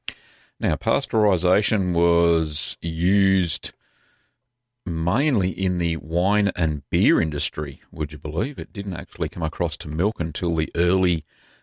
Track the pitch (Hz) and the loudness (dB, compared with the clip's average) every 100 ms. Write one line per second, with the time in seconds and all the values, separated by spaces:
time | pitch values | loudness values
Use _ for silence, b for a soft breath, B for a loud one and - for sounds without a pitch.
0 | - B B B B B 107 76 113 135 | -16 B B B B B -2 0 0 0
1 | - 110 104 90 90 98 104 107 90 85 | 0 2 4 4 4 2 2 0 0 2
2 | 85 85 85 82 80 73 - - 85 80 | 4 4 4 2 0 -4 -8 -8 -6 0
3 | 90 101 95 95 87 - - - _ _ | 2 4 4 2 0 -4 -8 -14 _ _
4 | _ _ _ _ _ _ _ _ - 82 | _ _ _ _ _ _ _ _ -6 -2
5 | 82 113 151 117 92 - 95 90 85 82 | 0 0 0 0 0 0 -2 0 -2 -2
6 | 78 85 92 104 101 - 80 73 - 85 | -2 0 2 2 0 0 -2 -2 -2 2
7 | 120 160 80 73 - - 73 - _ 78 | 2 2 0 -2 -6 -6 -8 -10 _ -6
8 | 73 73 73 82 131 131 78 101 98 76 | -6 -6 -6 -4 -4 -6 -10 -8 -8 -8
9 | - - 80 87 78 - 85 - 80 78 | -8 -4 -4 -2 -4 -2 -4 -4 -6 -2
10 | 101 - 82 - 85 82 - 82 87 92 | -2 -2 -6 -4 -2 0 -2 0 2 2
11 | 92 82 - b b b | 2 0 -4 b b b